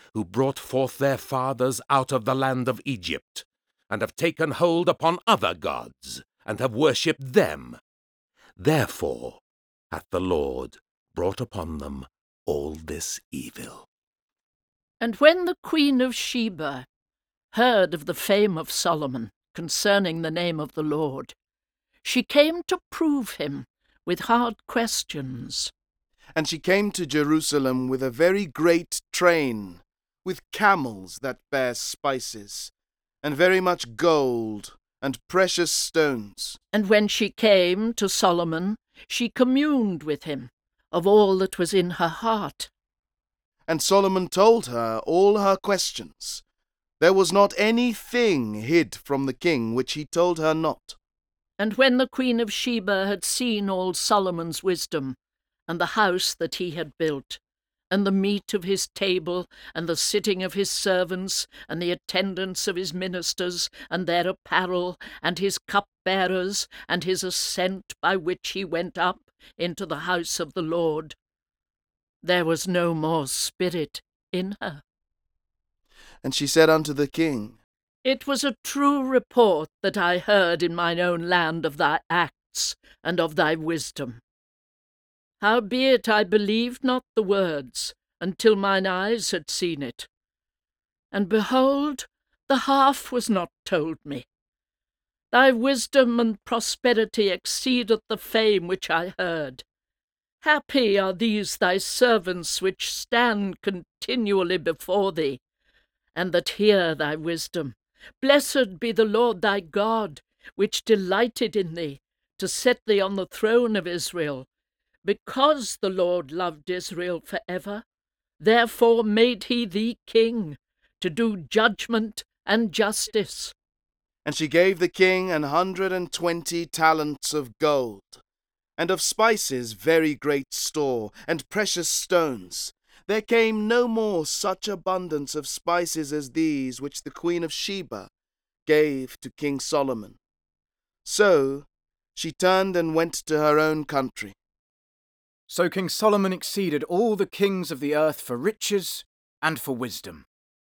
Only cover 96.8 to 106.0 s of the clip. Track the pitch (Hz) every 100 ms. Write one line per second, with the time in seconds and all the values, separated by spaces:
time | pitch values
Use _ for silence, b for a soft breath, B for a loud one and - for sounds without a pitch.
96.8 | 247 226 214 - 196 - - - 262 247
97.8 | 214 220 - 220 - 226 220 196 170 185
98.8 | - 160 180 - 180 160 143 127 - _
99.8 | _ _ _ _ _ _ 311 302 - 277
100.8 | 220 196 190 175 226 214 190 - 185 185
101.8 | - - 247 220 180 180 160 - 190 -
102.8 | - - - 240 240 208 196 175 202 180
103.8 | - - - 247 208 196 175 180 156 156
104.8 | - 202 196 165 143 127 _ _ _ _
105.8 | _ _